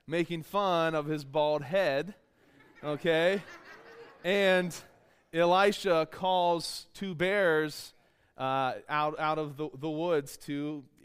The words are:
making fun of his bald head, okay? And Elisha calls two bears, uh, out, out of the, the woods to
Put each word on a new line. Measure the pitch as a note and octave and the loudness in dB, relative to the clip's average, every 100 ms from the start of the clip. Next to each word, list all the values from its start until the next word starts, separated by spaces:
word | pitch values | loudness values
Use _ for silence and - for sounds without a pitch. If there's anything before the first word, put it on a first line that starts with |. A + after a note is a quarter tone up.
| - | -6
making | E3+ E3+ E3 | -2 -2 -4
fun | - G3+ G3 E3+ D#3+ | -4 -2 2 2 2
of | D#3+ D3 | 0 -2
his | D3+ | -6
bald | C3+ D3+ D3+ D3+ | -2 0 2 0
head, | C#3 F#3+ E3 C#3 F3 - _ _ _ _ - - | 0 0 2 0 -2 -12 _ _ _ _ -20 -10
okay? | D3 D3 E3+ D#3+ F3 G3+ - - - - - - - - | -6 -2 2 4 4 2 -4 -20 -20 -20 -20 -20 -20 -8
And | F3 G3+ F#3+ F#3 F3 - - _ _ _ _ | -2 2 4 4 0 -8 -18 _ _ _ _
Elisha | E3 F3 F#3 G3+ - G3 E3 D#3 | 2 4 6 4 2 2 2 2
calls | - F#3 F#3 F3 E3+ - - - | -2 0 2 2 0 -4 -12 -16
two | - G3 | -10 -10
bears, | E3 F#3 G3+ F3 D#3 D#3 - - _ _ _ _ - | -2 0 2 4 4 0 -6 -18 _ _ _ _ -6
uh, | C3 C3+ B2+ G#2 - | -2 0 -2 -4 -4
out, | D3+ D3+ D3+ | 0 0 0
out | D#3 D#3 | -2 -2
of | D3 C#3 | -4 -6
the, | D#3 C#3 | -8 -6
the | D#3 | -6
woods | D#3 F3 D3+ C#3+ - | -4 0 0 -2 -14
to | - C#3+ D3+ D3+ C3 _ | -8 -6 -6 -8 -14 _